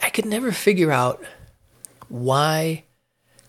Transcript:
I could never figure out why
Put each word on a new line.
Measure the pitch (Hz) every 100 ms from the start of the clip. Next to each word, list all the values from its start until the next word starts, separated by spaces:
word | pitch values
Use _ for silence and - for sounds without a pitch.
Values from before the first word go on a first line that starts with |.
I | -
could | - 214
never | 214 254
figure | 180 208 185 160
out | 131 123 - - - - _ _ _ - - -
why | 120 127 135 156 156 160 160 - _ _ _ _ _